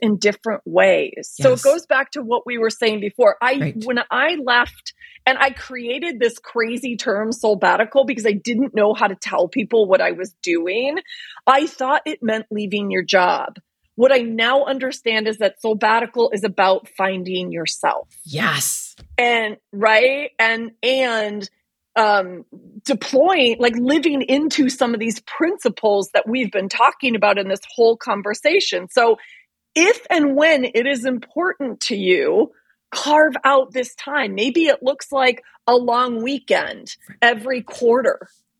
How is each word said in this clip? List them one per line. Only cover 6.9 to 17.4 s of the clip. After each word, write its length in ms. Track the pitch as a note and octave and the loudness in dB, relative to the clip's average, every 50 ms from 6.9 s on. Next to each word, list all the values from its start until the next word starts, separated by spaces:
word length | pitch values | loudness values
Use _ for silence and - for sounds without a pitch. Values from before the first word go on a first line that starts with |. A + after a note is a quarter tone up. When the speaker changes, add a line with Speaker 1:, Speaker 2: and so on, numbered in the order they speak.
| A#3+ | -8
Speaker 1:
term 340 | G3+ - B3 G3 G3+ G#3+ A3 | -6 -2 -2 -2 -2 -2 -4
soulbatical 760 | A#3 - - G#3+ G#3 F3+ G3+ F3+ F3+ F#3+ A3+ A3+ - C#4 C4+ | -6 -2 0 0 2 2 2 2 2 2 0 0 2 0 2
because 200 | - C4 A#3+ G#3+ | 2 -2 -2 0
I 60 | A3 | 0
didn't 420 | G#3 G3+ - A#3 A#3+ G#3+ C#4 B3+ - | 0 0 -2 -2 -2 0 -2 0 2
know 180 | G#3+ G#3 G#3 A#3 | 2 2 2 2
how 140 | A#3 A3+ G3+ | 2 0 0
to 80 | F#3+ | 0
tell 320 | - - - F#3+ - F3+ F3 | -4 -8 -6 -2 -2 -2 -2
people 380 | - C4+ G#3+ - A#3 A3+ G#3 F#3 | -2 -6 -4 0 2 2 4 4
what 120 | F#3+ F#3 | 4 2
I 100 | - F3 | 2 0
was 220 | F3 E3+ F#3 G3 _ - | -2 -6 -10 -12 _ -10
doing, 560 | - F3 E3+ E3+ E3 F3+ G3 A#3 B3+ C#4 D4+ F#4 - - - - - - - - - | -4 -2 -2 -2 -2 -2 -4 -2 -2 -4 -4 -6 -10 -12 -20 -20 -20 -20 -14 -2 2
I 200 | - C4 C#4 D4+ | 4 4 4 2
thought 360 | D4 - - C4 C4 D4 - - | -2 -4 -6 -2 -2 -2 -2 -2
it 180 | - G#3 - | -6 -10 -6
meant 240 | A#3 A3 A3 A3 A3 - | -4 -4 -4 -4 -6 -8
leaving 400 | G#3+ G#3 G#3 F#3+ G3+ G#3 G3+ G3 | -8 -8 -6 -4 -4 -4 -4 -4
your 120 | F#3+ F#3+ | -4 -4
job. 540 | F3 - G3 F#3 F3+ F3+ E3+ B2+ - - - - _ _ _ _ _ _ - | -2 0 2 2 2 2 0 -2 -4 -10 -12 -16 _ _ _ _ _ _ -2
What 160 | G#3+ A#3+ C4+ | 2 2 4
I 60 | C#4 B3+ | 4 2
now 460 | A#3 A3+ A3+ A3+ A3+ A#3+ C4 C#4 - | 0 -2 -4 -2 0 2 2 0 0
understand 600 | - C4+ C4 C4 B3+ B3+ - - A#3 A3 A3 G#3+ A3 | 0 -4 -4 -4 -6 -8 -6 -4 -2 -2 -2 -2 -4
is 100 | A3 G#3+ | -4 -2
that 220 | G#3+ F#3+ - _ | -2 -4 -4 _
sabbatical 720 | - A3+ G#3+ G3 A3+ G#3+ A3 A#3 A#3 A3+ - A#3+ A3+ - | -4 -4 -2 0 2 2 2 2 0 -2 -2 0 0 0
is 100 | G#3+ G3 G3+ | 0 -2 -4
about 440 | G3+ F#3 - F#3+ F#3+ F#3+ F#3+ - - _ | -4 0 2 2 2 2 0 -2 -10 _
finding 540 | - F#3+ F#3+ F#3+ F#3 F3+ F#3 F#3 F3+ | -4 -4 -4 -4 -6 -6 -6 -6 -6